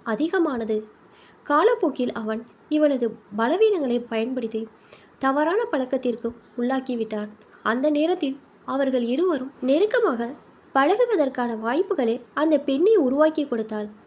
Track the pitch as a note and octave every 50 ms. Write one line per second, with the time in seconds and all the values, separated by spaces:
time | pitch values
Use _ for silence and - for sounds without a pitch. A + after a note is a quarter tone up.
0 | - - A3 - D4+ E4 - F#4 E4 D#4 C4+ A#3 A3+ G#3+ A3 G#3+ G#3+ - - -
1 | - - - - - - - _ - - D4 D4 E4+ A4 B4 A#4+ F#4+ D#4 B3+ -
2 | B3 B3 - - A3 G#3+ A3 A3 A#3 - - _ _ - D4+ D4+ D4+ D4 C#4 B3+
3 | A#3+ A3+ - - - - G3+ G#3 A3+ A#3+ D4+ F#4+ A4 A4 G#4+ F4 C#4+ B3+ A#3+ B3
4 | A#3+ A#3+ A#3 A3 A3+ B3+ C4 B3+ A3+ A3 A3 A3 A3+ A3 _ _ _ - - -
5 | - - _ - - C4+ C4+ C#4+ D4+ D#4 F4 G#4+ A#4+ A#4+ - C#4 B3+ B3+ - B3+
6 | - B3+ A3+ A3+ - A#3 A#3 - - - - - A#3+ B3 C4 C4 C4 - B3 A#3
7 | A3 A3 A3+ G#3 G#3 G#3 G#3+ - - - - - - G#3+ A3+ B3 C4+ D4+ D4+ D4
8 | D4+ E4 F4+ F4 - C4+ C4+ - - - _ - - - B3+ C4+ C#4 C4 B3+ B3+
9 | A#3+ A#3 B3 C#4 F4 F#4+ E4 C4 B3+ C4+ - - - B3+ C4 D#4 G4 G#4+ - B4
10 | B4 F4+ C4 A3 A#3 A#3 D4 - - - - _ _ - - C4+ C4+ D4 G4 A4
11 | B4 A#4+ A#4 F4 D4 C4+ C4 - B3 A#3 A#3 A3 A3 A3+ B3 D4+ F#4 F#4+ G4 D#4+
12 | B3 A3+ A3+ B3+ - - - - D4+ D#4+ D#4 C#4 C#4+ - C4+ C#4 E4 G#4 A4+ G4+
13 | C#4+ B3 B3+ C#4 D4+ D#4 D#4 D#4 D4 C#4+ B3 A3+ A3 G#3+ A3 G#3+ G#3 G#3+ G#3 -
14 | -